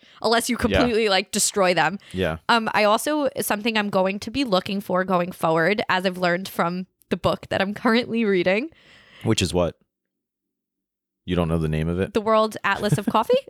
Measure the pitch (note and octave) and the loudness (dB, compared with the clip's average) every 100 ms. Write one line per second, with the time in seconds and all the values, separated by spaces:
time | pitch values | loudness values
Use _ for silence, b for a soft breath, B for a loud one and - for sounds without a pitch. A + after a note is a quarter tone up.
0 | B B A3+ A#3 A#3 A#3 A#3 F#3+ B3 A3 | B B 0 0 0 -2 0 2 2 2
1 | A3 F#3+ G3 G#3 - G#3 F3+ E3+ D#3 G3 | 2 0 0 -2 -2 2 2 4 0 -2
2 | B F2+ F2 D#2+ - A#3 A3 - G#3 A3 | B -2 -2 -2 0 0 0 2 2 2
3 | - D4+ C#4 - - G#3 A3+ A3 G#3 F#3+ | 0 0 -2 -2 -4 -2 -2 -2 0 0
4 | F#3 G3+ - B3 C4+ F#3 - G3+ - F#3 | 0 -2 -6 -4 0 0 0 -6 -2 -2
5 | F#3 F#3 F3+ - E3+ E3 E3 G#3+ - F#3 | 0 0 -2 -2 0 2 2 0 0 0
6 | F#3+ F#3 F3+ F3 F#3+ - E3+ F3+ F#3 _ | 0 0 0 0 -4 -4 -4 -4 -10 _
7 | - F#3 F3+ - - - F#3+ G#3 A#3+ A3+ | -6 -2 -2 -2 -4 -2 -2 -2 0 2
8 | - A3+ G#3+ F#3+ F3 G3+ D#4+ B B B | 0 -2 2 2 2 0 -2 B B B
9 | B B A2+ A2 F2+ F2 E2 - _ _ | B B -2 0 0 0 -2 -4 _ _
10 | _ _ _ _ _ _ _ _ _ _ | _ _ _ _ _ _ _ _ _ _
11 | _ _ - F2 E2 E2 D#2 D#2 D#2+ F2 | _ _ -4 0 0 0 0 -2 -2 -2
12 | G2 A#3 G#3 A3 A3 G#3+ G3 G3 G#3 G#3+ | -2 -2 0 0 0 -2 -4 -2 0 0
13 | G#3 A3 A#3 B4+ | 0 0 2 0